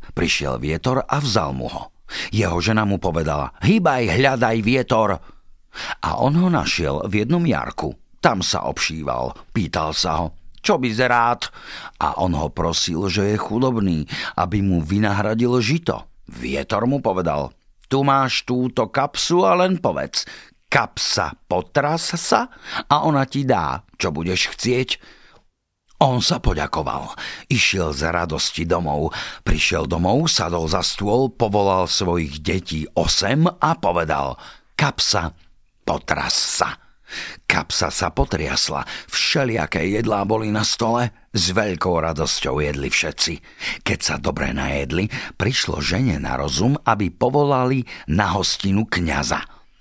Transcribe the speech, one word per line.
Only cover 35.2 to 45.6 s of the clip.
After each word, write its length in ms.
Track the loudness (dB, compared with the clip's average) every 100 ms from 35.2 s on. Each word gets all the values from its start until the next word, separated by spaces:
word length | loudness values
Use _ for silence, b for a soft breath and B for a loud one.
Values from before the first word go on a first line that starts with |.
| -2 -6 -20 -20 _ _ -4
potras 480 | -2 0 -2 0 0
sa." 400 | 0 0 -2 -4 -18 -20 -16 B B B 0
Kapsa 400 | 0 0 -2 -2
sa 240 | 0 -2
potriasla, 720 | 0 0 0 -2 -2 -2 -4 -6 B B
všelijaké 800 | -2 0 2 0 0 0 0 0
jedlá 400 | 0 0 0 2
boli 240 | 0 0
na 160 | 0 0
stole, 640 | 0 0 0 -2 -6 _
s 160 | -2 0
veľkou 480 | 2 0 0 0 0
radosťou 640 | 0 0 -2 -2 -2 -2
jedli 320 | -2 -2 -2
všetci. 400 | -2 -2 -2 -2 -4 -12 B B B
Keď 180 | -4 -2
sa 220 | -2 -4
dobre 320 | -4 -2 -2
najedli, 560 | -2 -2 -2 -2 -2 -2 B B B
prišlo 400 | -2 0